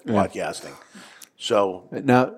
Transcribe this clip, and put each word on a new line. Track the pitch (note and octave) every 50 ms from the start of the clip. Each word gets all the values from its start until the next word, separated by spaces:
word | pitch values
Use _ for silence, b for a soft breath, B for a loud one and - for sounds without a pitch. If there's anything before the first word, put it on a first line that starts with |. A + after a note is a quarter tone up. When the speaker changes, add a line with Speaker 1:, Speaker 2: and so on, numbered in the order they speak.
| -
Speaker 1:
Yeah. | - A2+
Speaker 2:
podcasting. | G2+ F#2+ F2+ - - E2+ - E2 - - D2+ - - B B B B B B B B B B _ -
So | - - A#2 G#2 G2+ F#2+ F#2 F#2 - -
Speaker 1:
Now, | - A#2 G#2+ C3+ B2 B2 B2+ - -